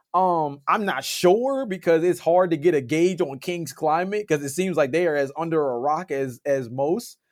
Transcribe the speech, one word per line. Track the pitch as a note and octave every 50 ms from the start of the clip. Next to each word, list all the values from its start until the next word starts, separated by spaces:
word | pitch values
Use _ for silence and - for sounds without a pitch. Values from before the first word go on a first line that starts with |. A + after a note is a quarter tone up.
| _ _ -
Um, | F3 F#3+ F#3 F3 E3 D#3 D3 C#3+ C#3+ - -
I'm | E3+ A3 G#3
not | G3 C#3+ C3+ -
sure, | - - - - F3 F#3 A3+ B3 C4+ C#4 C4+ C4+
because | A3 F#3 F3+ - F3 E3 E3 E3
it's | F3+ E3+ -
hard | - D#3+ E3+ F3+ F#3 F3+
to | E3 D3
get | C#3 F3+ E3+
a | C#3+
gauge | B2+ A#2+ D3+ D#3+ E3+ F#3 F#3 D#3+
on | F3 C#3 C#3 C3
Kings | - F3+ F3 E3+ E3 D#3+ -
climate, | - D#3 D#3 D3+ E3+ F3+ F#3+ G#3 G#3+ G#3 -
'cause | D#3 C#3+ C#3+
it | C#3
seems | C#3 F3 F#3 F#3+ E3+ D3+
like | D3 B2
they | B2+ E3+ F3+ E3+
are | D3
as | D3 C#3 C3+ C#3+
under | D3+ E3 E3 E3 D#3+ D3 C3+
a | B2 A#2+
rock | B2+ C#3+ D3+ D#3+ F#3 -
as, | D3+ C3+ C3+ C3 A#2+ - _
as | C#3+ C#3 C3+ B2+ A2+
most, | B2 C3 C#3 D3+ F3+ A#3 - - - _ _ _